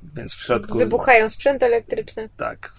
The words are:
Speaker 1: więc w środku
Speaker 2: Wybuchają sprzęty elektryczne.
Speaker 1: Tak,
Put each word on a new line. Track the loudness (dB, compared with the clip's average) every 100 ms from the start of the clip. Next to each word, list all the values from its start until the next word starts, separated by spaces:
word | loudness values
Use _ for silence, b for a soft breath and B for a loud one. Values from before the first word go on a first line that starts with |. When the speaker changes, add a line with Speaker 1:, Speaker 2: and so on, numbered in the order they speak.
| -16 -14
Speaker 1:
więc | -12 -10
w |
środku | -2 -2 0 0
Speaker 2:
Wybuchają | 2 2 6 6 4
sprzęty | 0 -2 2 2
elektryczne. | 0 -2 -6 -6 -10 -12 -10
Speaker 1:
Tak, | -10 -10 -16